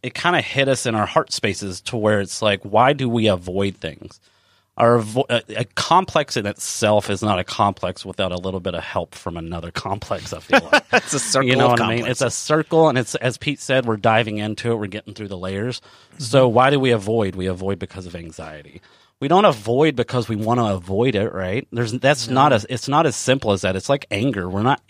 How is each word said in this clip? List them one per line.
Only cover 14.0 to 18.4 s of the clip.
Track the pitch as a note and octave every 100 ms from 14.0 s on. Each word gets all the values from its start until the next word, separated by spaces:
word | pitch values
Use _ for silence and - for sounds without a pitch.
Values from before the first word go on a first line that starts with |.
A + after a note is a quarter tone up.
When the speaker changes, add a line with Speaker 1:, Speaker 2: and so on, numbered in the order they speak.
| A2+ A2 A2 G#2
Speaker 1:
into | G#2+ G#2 A#2+
it, |
we're | A#2 G#2
getting | G#2 -
through | G#2 G#2
the | F#2+
layers. | F#2 G2 A#2+ A#2+
Speaker 2:
Mm-hmm. | - - _ -
Speaker 1:
So | A#2+ C3 B2+
why | A2+ C3
do | C#3+
we | C3
avoid? | A2+ G2 A#2 G2+ F#2
We | F#2+
avoid | F2+ F#2+ F#2+
because | F#2+ F#2+ F2+
of | F2
anxiety. | E2+ D#2+